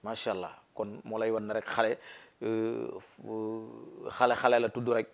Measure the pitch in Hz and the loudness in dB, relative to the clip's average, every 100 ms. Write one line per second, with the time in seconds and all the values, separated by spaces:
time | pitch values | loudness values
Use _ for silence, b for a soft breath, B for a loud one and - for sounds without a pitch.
0 | 104 113 - 95 90 - _ - 104 104 | -4 -2 -2 -2 -4 -12 _ -8 -6 -6
1 | 110 110 113 110 107 110 - - 110 120 | -6 -2 0 0 0 -2 0 2 4 2
2 | B B B _ 117 110 113 117 120 - | B B B _ -2 0 0 -2 -4 -8
3 | - - 107 110 110 113 113 113 - - | -12 -14 -8 -6 -4 -6 -10 -16 -16 -12
4 | - - 123 117 127 120 113 123 120 117 | -10 2 4 6 6 6 4 0 2 2
5 | 110 | 0